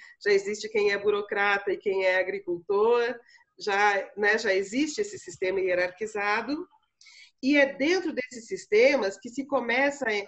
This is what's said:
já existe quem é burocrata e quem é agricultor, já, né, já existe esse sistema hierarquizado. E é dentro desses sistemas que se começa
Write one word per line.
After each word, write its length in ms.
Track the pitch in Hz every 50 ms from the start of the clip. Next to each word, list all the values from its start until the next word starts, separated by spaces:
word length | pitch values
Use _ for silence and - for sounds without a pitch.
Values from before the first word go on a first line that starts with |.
| - - - _ -
já 80 | 202
existe 360 | 202 196 196 196 214 208 - 214
quem 220 | - 214 202 202
é 60 | 202 202
burocrata 760 | 196 208 208 202 202 - - 208 202 202 202 196 202 202
e 60 | 180 -
quem 280 | - 208 190 190 190
é 140 | 185 185 185
agricultor, 1000 | 185 185 196 196 - - 175 175 170 - 202 202 214 233 240 240 240 240 254 247 - _ _ _ _ _ _ -
já, 520 | 180 214 196 202 208 208 202 190 185 - - 196
né, 200 | 208 208 214 220
já 160 | 226 208 190
existe 480 | 190 196 190 208 262 302 302 - -
esse 180 | 208 208 - 185
sistema 400 | - - 170 - 190 185 185 190
hierarquizado. 1080 | 185 185 180 175 180 180 180 - 220 208 - 208 202 208 208 226 220 220 294 320 359 - _ _ _ _ _ _ - - - - - - _ _
E 140 | - 262 294
é 160 | 285 277 269 277
dentro 380 | - 269 311 359 381 349 320 240
desses 340 | 247 - - - 233 220 -
sistemas 720 | 190 185 - - 208 214 240 277 294 262 220 190 190 -
que 100 | - 233
se 160 | 233 277 269
começa 600 | - 277 262 240 233 233 254 277 285 277 - 262 226 214 202 202